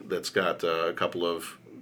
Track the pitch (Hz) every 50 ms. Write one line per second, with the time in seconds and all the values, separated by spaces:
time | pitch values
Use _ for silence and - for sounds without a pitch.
0 | - - 92 82 - - - 101 92 85 78 - - 82 82 82 85 85 85 -
1 | 90 87 - 87 85 85 85 82 80 - - - - - - -